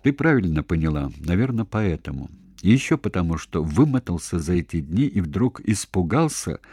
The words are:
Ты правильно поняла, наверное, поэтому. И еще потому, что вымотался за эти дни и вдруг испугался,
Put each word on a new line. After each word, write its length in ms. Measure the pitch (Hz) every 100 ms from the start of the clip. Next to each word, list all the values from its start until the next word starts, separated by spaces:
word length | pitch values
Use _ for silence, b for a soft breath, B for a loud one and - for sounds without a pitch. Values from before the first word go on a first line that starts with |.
Ты 100 | 143
правильно 520 | 143 165 139 92 76
поняла, 480 | 71 82 80 76 69 64
наверное, 480 | 73 90 131 117 110
поэтому. 640 | 107 104 78 - 67 67 - - -
И 100 | 92
еще 260 | 131 - 165
потому, 400 | 101 92 85 82
что 240 | - 85
вымотался 760 | 78 76 151 131 - 85 - 87
за 140 | 76
эти 260 | 90 - 85
дни 240 | 71 90
и 180 | 139 107
вдруг 400 | 82 82 123 -
испугался, 1000 | - 104 - 95 85 127 165 - - - B